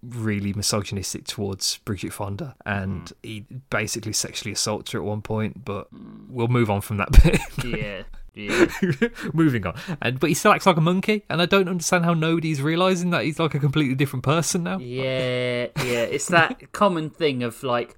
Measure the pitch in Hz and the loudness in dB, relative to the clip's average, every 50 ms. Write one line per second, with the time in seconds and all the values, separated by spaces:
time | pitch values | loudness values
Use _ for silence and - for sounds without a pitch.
0 | - 123 120 120 110 110 101 101 101 101 98 104 98 - - 107 98 - 104 98 | -14 -12 -8 -4 -2 0 0 0 0 -2 -2 -2 0 0 0 0 -2 -4 -4 -6
1 | 92 - - - - - - - 101 98 98 - - - - - _ - 104 92 | -6 -6 -8 -8 -8 -10 -6 -4 -4 -4 -4 -4 -4 -4 -4 -4 _ -6 -6 -6
2 | - 92 - - 104 98 98 98 170 131 - - - 104 101 101 95 98 98 90 | -6 -8 -8 -6 -6 -6 -6 -6 -8 -10 -12 -10 -6 -4 -4 -2 -2 -4 -4 -6
3 | 87 87 - - - 113 110 104 - - 123 131 - _ 120 104 107 101 - 113 | -8 -12 -16 -16 -14 -14 -12 -12 -14 -14 -16 -16 -8 _ -2 -2 -2 -2 -4 -6
4 | - 110 101 - - - - - - 104 90 - - 110 107 - - - - 104 | -6 -4 -4 -4 -4 -4 -6 -8 -8 -6 -4 -4 -2 -2 -4 -4 -6 -6 -6 -6
5 | 80 101 107 107 - - 110 107 110 98 - 92 - - 101 98 - - - - | -4 -4 -4 -4 -4 -4 -2 -2 -2 -4 -6 -8 -10 -10 -8 -8 -10 -12 -16 -18
6 | - 110 107 107 - - 127 120 117 120 123 123 117 104 101 101 - - 107 98 | -18 -18 -18 -18 -18 -10 -4 -2 0 2 4 4 4 4 2 0 0 -2 -2 -2
7 | 98 - 143 - - 170 185 - - - - - 120 123 113 107 107 101 101 92 | 0 8 10 10 10 10 8 4 0 -4 -8 -8 -6 -4 -4 -6 -6 -6 -8 -10
8 | - - - - - - - - 104 101 - - 175 - - - 196 175 143 - | -12 -14 -14 -16 -16 -16 -14 -10 -6 -2 2 4 4 4 2 0 -2 -2 0 0
9 | 233 233 - - - 190 143 160 160 151 123 113 92 87 82 151 - - 160 - | 0 -2 -2 -6 -8 -4 0 2 2 2 2 0 -2 -4 -6 -8 -8 -8 -6 -4
10 | - 123 131 131 170 151 156 - - 208 175 160 - 196 170 165 156 170 180 190 | -4 -4 -2 0 0 0 0 4 4 4 4 6 4 4 4 4 4 2 2 2
11 | - - 214 208 - - - 160 175 170 196 196 190 180 190 175 156 - 185 175 | 0 0 -2 -2 -2 -2 -2 0 2 4 4 4 4 2 0 -2 0 0 2 2
12 | 170 175 170 160 156 165 165 170 160 160 156 135 135 156 165 170 185 185 190 170 | 4 2 2 2 2 2 2 0 0 0 -2 0 0 0 2 2 4 4 2 2
13 | 175 175 175 139 110 160 156 - 165 147 - 143 143 143 131 156 151 123 131 131 | 2 0 0 0 0 0 0 0 0 0 2 2 0 2 2 2 2 2 2 0
14 | 147 - - 127 - 135 151 170 - - - 180 170 180 190 190 127 120 123 131 | 0 -2 -2 -2 0 2 2 2 2 0 -2 -2 -2 -4 -4 -6 -6 -6 -6 -4
15 | 131 131 131 131 127 127 127 123 123 123 120 120 123 - - 151 131 123 120 120 | -2 -2 -2 -2 -2 -2 -2 -2 -2 -2 -2 -2 -4 -4 -4 -4 -2 0 0 0
16 | 117 - - 143 - - 175 170 160 - 131 - - - - - 208 196 180 160 | 0 0 -2 -2 -2 2 4 4 4 4 0 -6 -14 -14 -2 0 2 2 2 0
17 | 156 151 - - 170 147 131 123 120 117 - - - 127 120 120 117 - - | -4 -6 -4 -2 -2 0 0 0 -2 -4 -4 -4 -2 -2 0 0 -2 -4 -8